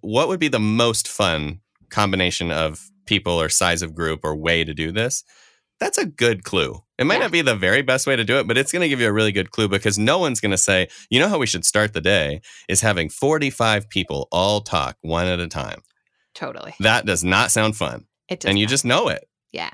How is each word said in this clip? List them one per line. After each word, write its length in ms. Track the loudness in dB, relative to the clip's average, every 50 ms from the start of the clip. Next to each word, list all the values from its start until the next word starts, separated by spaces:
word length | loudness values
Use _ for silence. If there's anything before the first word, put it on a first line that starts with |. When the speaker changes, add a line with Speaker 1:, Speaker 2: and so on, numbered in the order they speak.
Speaker 1:
"What 260 | -6 0 0 2 2 2
would 100 | 0 0
be 80 | 0
the 140 | 0 0 0
most 480 | 2 2 2 2 2 2 2 0 -4 -4
fun 500 | -2 0 0 2 2 0 -2 -6 -8 -12 _ _ _ _ _ _
combination 640 | 0 0 2 2 2 0 0 0 0 -2 -4 -2
of 380 | -2 -2 -2 -2 -4 -8 -16 -20 _ _ _
people 260 | -2 -2 0 0 0 0 0
or 80 | 0 0
size 340 | 0 2 2 2 2 0
of 100 | -2 -6
group 280 | -6 -4 -4 -4 -4 -4
or 140 | -4 -4 -4
way 260 | -2 0 0 0 0
to 100 | 0 -2
do 200 | -4 -6 -6 -4
this?" 320 | -2 -2 -2 -2 -4 -6 -8 _ _ _ _ _ _ _ _ _ _ _
That's 180 | -4 -2 -2 -2
a 80 | -4
good 380 | -4 -2 0 2 2 2 0 -4
clue. 400 | -4 -2 -2 -2 -2 -4 -10 -18 _ _ -2
It 40 | 0
might 80 | 0 2
Speaker 2:
Yeah. 60 | 0
Speaker 1:
not 100 | 0 0
be 100 | 0 2
the 140 | 2 2 0
very 260 | 2 2 2 2 2
best 240 | 2 2 0 0 0
way 80 | 0 0
to 80 | 0 0
do 140 | 2 0 0
it, 80 | 0
but 100 | 2 0
it's 140 | 0 0 0
gonna 160 | 0 0 0 0
give 120 | 0 2
you 80 | 2 2
a 40 |
really 200 | 2 2 2 2
good 180 | 2 0 -4 -2
clue 160 | -2 -2 0 0
because 300 | 0 0 0 0 0 2
no 200 | 2 2 2 2
one's 200 | 2 0 0 -2
gonna 180 | -2 0 0 2
say, 280 | 2 2 2 2 0 -2 -6 -16 -6 _
"You 100 | 2 2
know 100 | 2 2
how 100 | 2 0
we 80 | 0
should 180 | -2 -2 -2 -2
start 300 | 2 2 2 2 2 -2
the 60 | 0
day 420 | 2 2 2 4 2 0 -4 -8 -10 -16 -20 -14 -6 -2
is 140 | -2 2
having 260 | 2 2 2 0 -2 -4
forty-five 800 | -4 -2 0 0 2 2 0 -2 0 0 2 2 2 0 -2 -4
people 400 | -4 -4 -4 -2 -4 -6 -4 -2
all 300 | 0 0 2 2 2 0
talk 360 | -2 -2 -2 -2 -2 -2 -6 -10
one 260 | -6 -2 0 0 0
at 140 | 0 0 -2
a 80 | -4 -6
time." 340 | -6 -8 -8 -8 -10 -14 -16 _ _ _ _ _ _ _ _ _ _
Speaker 2:
Totally. 400 | -12 -10 -10 -10 -12 -14 -14 -6 0
Speaker 1:
That 280 | 2 2 2 2 0
does 180 | 0 -2 0 0
not 260 | 2 2 2 2 2
sound 260 | 2 2 2 0 0
fun. 280 | -2 -4 -6 -6 -10 -14 _ _ _ _ -10
Speaker 2:
It 100 | -10 -4
does 100 | -2 0
Speaker 1:
And 80 | 2 2
you 80 | 2
Speaker 2:
not. 40 | 2
Speaker 1:
just 140 | 0 0 2
know 240 | 2 2 2 2 0
it. 180 | -2 -4 -8 _ _ _ _ _
Speaker 2:
Yeah. 200 | -10 -10 -10 -10